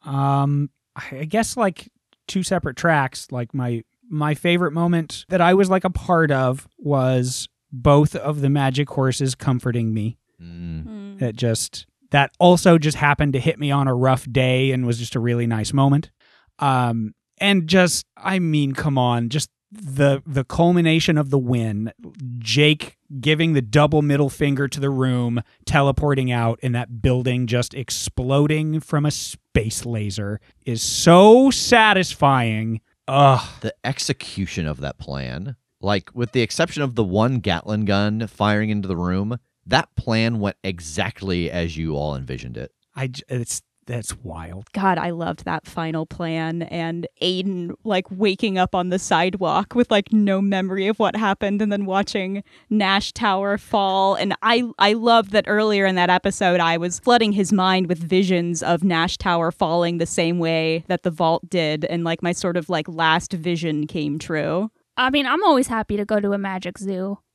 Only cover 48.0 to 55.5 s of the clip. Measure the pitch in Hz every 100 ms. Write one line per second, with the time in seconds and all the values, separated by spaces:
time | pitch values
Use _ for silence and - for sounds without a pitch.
48 | 190 185 208 190 226 185 180 190 180 185
49 | - 170 180 185 175 165 202 240 240 208
50 | 202 220 202 190 196 196 190 190 190 220
51 | 208 208 220 196 202 202 214 202 196 190
52 | 202 214 185 196 - _ _ 214 190 196
53 | - - 226 190 202 208 - 214 196 190
54 | 190 196 196 - 220 233 240 - 202 226
55 | 233 233 196 208 -